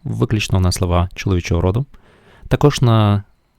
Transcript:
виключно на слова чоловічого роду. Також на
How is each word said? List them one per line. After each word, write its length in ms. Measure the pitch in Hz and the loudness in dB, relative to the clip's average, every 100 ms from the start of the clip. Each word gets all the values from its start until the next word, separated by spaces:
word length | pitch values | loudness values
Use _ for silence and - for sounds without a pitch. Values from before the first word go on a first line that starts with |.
виключно 560 | 135 113 120 107 - 95 | -8 -4 -2 -2 -2 0
на 120 | 90 | 0
слова 360 | 87 92 87 87 | 0 0 0 -2
чоловічого 460 | - - 92 - 85 | -4 -4 -2 -2 -2
роду. 260 | 90 104 143 - _ _ _ - - | 2 0 -2 -10 _ _ _ -20 -6
Також 340 | - 147 - | 2 2 2
на 420 | 120 113 107 101 - _ _ | 2 4 2 0 -2 _ _